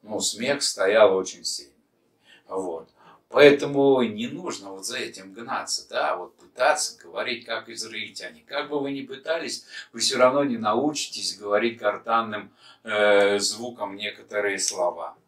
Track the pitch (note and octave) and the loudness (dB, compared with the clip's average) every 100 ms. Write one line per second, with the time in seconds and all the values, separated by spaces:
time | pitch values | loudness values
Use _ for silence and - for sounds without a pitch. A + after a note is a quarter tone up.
0 | G#2+ G#2+ F#2+ G#2 B2 C#3+ - - F#2+ G#2+ | -8 -6 -4 -4 -2 -2 -2 0 2 6
1 | G2 F#2+ - - - - - _ _ _ | 6 6 -2 -8 -10 -10 -12 _ _ _
2 | _ _ _ - _ G2 F2+ E2 - _ | _ _ _ -20 _ -8 -6 -8 -12 _
3 | - - _ - C#3+ C#3+ C#3+ C#3+ C#3 C3 | -20 -20 _ 8 8 8 2 2 4 4
4 | A#2 G#2 A#2+ D3 F3+ - G2 F#2+ - B2+ | 2 -2 -8 -8 -10 -10 -12 -12 -10 -8
5 | - - F#2+ F#2+ A#2 B2 - - - B2 | -10 -12 -18 -16 -8 -8 -6 -8 -6 -4
6 | D3+ - - _ - - C3 C#3 - - | -2 -4 -8 _ -20 0 2 2 -2 -8
7 | - - A#2+ A#2 - A2+ A2+ A2+ A2+ A2 | -14 -8 -4 -6 -6 -10 -8 -12 -12 -10
8 | G#2+ - - - _ C#3+ C#3+ D3 C#3 C#3 | -10 -12 -16 -16 _ -8 -4 -4 -4 -6
9 | C3+ C3+ - - C#3+ - - - - A#2 | -10 -12 -4 -4 -4 -10 -12 -18 -16 -4
10 | A#2 C3+ B2+ C#3+ C#3+ A2+ A2+ - D3 D3+ | -2 4 4 6 0 0 0 0 0 -2
11 | - - G2 G2 G2+ G#2 A#2 A2+ G#2 G#2 | -8 -8 -8 -8 0 2 2 0 -2 -2
12 | - A2+ A2 G#2+ - _ - - A2+ G#2+ | -2 -2 0 -8 -12 _ -20 -20 -6 2
13 | G#2 G#2 G2+ G2+ G#2 A2 A#2+ A#2 G#2 G2 | 4 6 6 2 0 -4 -10 -8 -10 -8
14 | G#2 - - G#2 G2+ G2 F#2+ G2 F2+ - | -10 -10 -8 -4 -2 2 0 2 -2 -2
15 | D2+ - | -12 -14